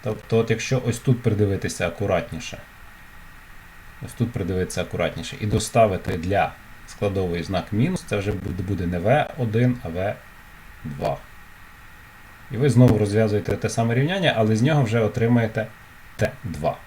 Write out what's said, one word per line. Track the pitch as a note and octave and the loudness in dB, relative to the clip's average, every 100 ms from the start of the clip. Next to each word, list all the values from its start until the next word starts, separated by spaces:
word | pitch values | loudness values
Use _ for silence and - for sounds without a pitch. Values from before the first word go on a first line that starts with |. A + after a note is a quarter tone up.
Тобто, | - G#2+ - A2+ | -6 -8 0 0
от | A2+ | 2
якщо | A2 - B2+ B2 | -2 0 -2 -2
ось | A2+ | -2
тут | - B2 | 0 2
придивитися | A#2 G2+ G#2 F#2+ F2+ - F2 | 2 2 2 0 -4 -4 -4
акуратніше, | - G2 F2+ E2 E2 - - - - - - - - - - - - - - - - - | -2 0 0 0 -10 -10 -14 -16 -20 -20 -20 -20 -20 -20 -20 -20 -20 -20 -20 -20 -16 -16
ось | |
тут | - A#2 | -4 -4
придивитися | - F2+ F#2 F2+ - | -2 -2 -2 -2 -4
акуратніше | E2+ - E2 - E2 - | -6 -2 -2 -2 -10 -6
і | G#2 | 0
доставити | A2 - A#2+ A2 F#2 - E2+ | 0 2 4 4 4 -4 -4
для | F2 G2 D2 - - - - | 0 0 0 -4 -20 -20 -18
складової | - G2+ G2 F#2 E2+ | -4 -2 0 -2 -4
знак | E2 F#2+ E2 | -2 -4 -2
мінус, | G#2 D3 F#3 - | 0 0 0 -4
це | G#2 | -4
вже | G2 | -2
буде, | G2 F#2+ F2+ | -4 -6 -6
буде | F#2+ G2 F2 | -4 -2 -2
не | F2+ | -2
В | F#2 C#3 - - | 2 2 0 -4
один, | A#2+ A2 B2 A#2+ | -2 2 2 0
а | E2+ | -6
В | E2 G2 - - - - - - - | -4 -4 -6 -12 -20 -20 -20 -20 -14
два. | - C#2+ - C#2 - - - - - - - - - - - - - | -12 -6 -4 -4 -8 -20 -20 -20 -20 -20 -20 -20 -20 -20 -20 -20 -10
І | B2 | 0
ви | C#3+ | 4
знову | A#2+ B2 G#2+ | 8 8 6
розв'язуєте | G#2 G#2 A2 G#2 - G2+ | 2 2 2 2 -2 -2
те | A2 | -2
саме | - A#2 A#2 | 0 0 2
рівняння, | D3 F#3+ E3 - | 0 2 0 2
але | A2 A2 | 2 4
з | |
нього | B2+ D3+ | 4 4
вже | A#2+ A#2 | 2 2
отримаєте | G#2+ - A#2 A#2+ A2+ A2 G#2+ - - - - - | 0 2 4 4 2 -2 -6 -8 -20 -20 -20 -2
Т | G#2 - | -2 -2
два. | G2+ D#2 D2+ C2+ | -10 -4 -2 -4